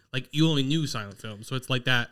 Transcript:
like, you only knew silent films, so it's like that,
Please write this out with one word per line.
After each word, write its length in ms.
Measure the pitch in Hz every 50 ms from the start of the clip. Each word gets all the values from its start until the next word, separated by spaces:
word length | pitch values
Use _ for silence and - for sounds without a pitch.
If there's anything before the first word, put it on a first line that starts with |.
| _ _ -
like, 160 | 127 131 -
you 160 | - 151 160
only 140 | 165 151 143
knew 240 | 131 135 151 165 151
silent 320 | 135 - 113 104 101 95
films, 300 | - - 110 104 101 113
so 80 | - 135
it's 140 | 127 - -
like 140 | 131 127 123
that, 240 | 127 127 120 117 -